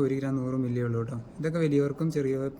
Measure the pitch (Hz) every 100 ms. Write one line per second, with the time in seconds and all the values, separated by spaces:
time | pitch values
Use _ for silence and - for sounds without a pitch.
0 | 131 135 135 135 127 131 127 120 120 117
1 | 113 117 - - 156 170 160 143 143 139
2 | 160 151 135 135 135